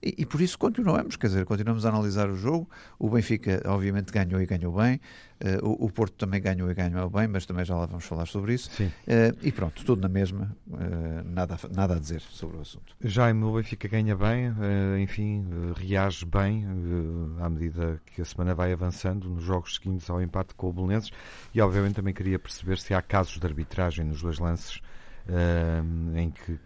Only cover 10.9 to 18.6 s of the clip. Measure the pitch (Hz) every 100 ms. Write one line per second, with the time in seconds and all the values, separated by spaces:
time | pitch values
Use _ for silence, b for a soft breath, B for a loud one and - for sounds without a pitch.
10.9 | 87 82 82 85 87 90 85 - 90 98
11.9 | 87 73 80 - - 80 85 73 - -
12.9 | - 117 101 117 110 110 110 110 107 101
13.9 | 110 107 98 104 120 123 110 101 101 98
14.9 | 98 98 - 104 104 92 85 87 82 92
15.9 | 98 98 90 85 98 98 110 101 92 85
16.9 | 87 80 85 80 82 85 80 82 82 85
17.9 | 80 - - 85 - 90 87